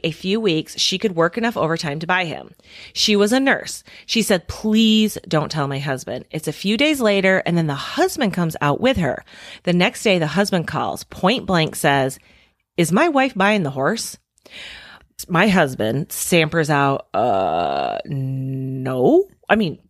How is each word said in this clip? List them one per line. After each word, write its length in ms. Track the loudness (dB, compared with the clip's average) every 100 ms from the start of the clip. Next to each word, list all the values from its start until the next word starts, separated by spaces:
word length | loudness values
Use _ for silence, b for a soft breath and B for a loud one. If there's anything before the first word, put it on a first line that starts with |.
| -4
a 60 |
few 280 | -6 -2 0
weeks, 400 | 0 0 -2 -4
she 180 | -2 0
could 200 | -2 0
work 200 | 0 0
enough 200 | -4 0
overtime 420 | -2 -2 -4 -6
to 80 | -2
buy 160 | -2
him. 280 | -2 -8 -14 -20 B B B
She 240 | -2 2 4
was 160 | 4
a 80 | 2
nurse. 420 | 2 0 -4 -14 -16 B B
She 160 | -2
said, 260 | 2 0 -2
'Please 720 | -6 0 4 4 4 2 -2 -4
don't 240 | -2 -2
tell 160 | -4 -4
my 120 | -4
husband.' 440 | -4 -6 -6 -10 -10
It's 160 | -10 -8
a 60 |
few 240 | -6 -2 0
days 240 | 2 2
later, 420 | 2 2 2 2 2
and 120 | 0
then 100 | 0
the 60 | -4
husband 580 | -6 -2 0 0 -2
comes 220 | 0 -2 -2
out 180 | -2 0
with 160 | 0 0
her. 280 | 0 -4 -10 B B B
The 100 | 0
next 280 | 2 2 0
day, 140 | 0 2
the 100 | 2
husband 420 | 0 0 0 -2
calls, 340 | -4 -4 -6 -12
point 400 | -2 0 0 0
blank 300 | 0 0 0
says, 440 | 2 4 2 -4 b b b b b -2
'Is 160 | 0
my 160 | 2 2
wife 240 | 2 0 0
buying 280 | 0 2
the 80 | 0
horse?' 460 | -2 -2 -2 -6 -12 _ _ -20 B B B B B _ -16 -2
My 180 | 2 4
husband 640 | 4 2 0 -2 -2 -4
sampers 560 | -8 0 2 2 0 2
out, 380 | 2 2 0 -2
'Uh, 840 | 0 2 2 2 0 0 0 -2 -4 -6
no.' 1200 | -6 -4 -4 -4 -4 -6 -6 -4 2 4 4 2 _ 0
I 60 | 2
mean, 220 | 2 -4 _